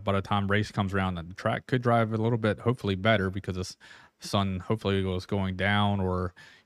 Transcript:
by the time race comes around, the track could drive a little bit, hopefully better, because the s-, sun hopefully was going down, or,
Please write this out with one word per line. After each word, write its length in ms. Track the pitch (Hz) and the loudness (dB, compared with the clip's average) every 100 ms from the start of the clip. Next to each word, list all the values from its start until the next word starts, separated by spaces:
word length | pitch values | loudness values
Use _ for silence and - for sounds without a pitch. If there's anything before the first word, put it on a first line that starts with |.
by 80 | 101 | 0
the 100 | 98 | -2
time 300 | 98 104 98 | 0 0 2
race 180 | 104 104 | 0 0
comes 240 | - 98 | -2 -2
around, 220 | 98 92 87 | 0 -2 -4
the 80 | 82 95 | -8 -4
track 300 | 110 120 - | -2 -2 -2
could 160 | 127 | 0
drive 300 | 120 117 110 | 2 2 2
a 60 | 113 | 0
little 200 | 113 120 | 0 0
bit, 220 | 107 95 | 0 0
hopefully 360 | 117 127 101 95 | -2 -2 -2 2
better, 340 | 110 107 95 | 4 4 4
because 260 | 95 - 92 | -2 -6 -6
the 60 | |
s-, 160 | 92 - - - - _ | -6 -10 -20 -20 -20 _
sun 400 | - 104 98 92 | -4 0 0 -2
hopefully 420 | - 110 98 98 95 | -4 -2 0 0 0
was 200 | 90 - | -4 -2
going 300 | 101 95 92 | -2 -2 -2
down, 460 | 98 104 101 101 | 0 2 2 2
or, 320 | 92 90 87 - - - | 0 -2 -4 -8 -20 -20